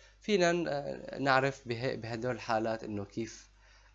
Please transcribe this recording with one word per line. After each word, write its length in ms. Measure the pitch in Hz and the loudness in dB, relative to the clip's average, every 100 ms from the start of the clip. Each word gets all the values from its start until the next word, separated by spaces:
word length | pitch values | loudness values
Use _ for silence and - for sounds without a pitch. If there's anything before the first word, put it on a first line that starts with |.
| - - | -20 -10
فينا 320 | - 196 170 | 2 4 4
ن-، 160 | 175 156 | 2 0
آه، 520 | 143 143 131 - - | -2 -4 -8 -8 -2
نعرف 420 | 135 131 135 - 113 | 4 6 4 -2 -6
به-، 280 | 113 131 113 | -4 -2 -4
بهدول 400 | 110 117 123 113 | -6 -4 -4 -4
الحالات 480 | - 110 113 110 | 0 0 2 -2
إنه 220 | 107 104 98 | -4 -6 -6
كيف 440 | - 110 - - _ - - - | -6 -8 -10 -20 _ -20 -20 -16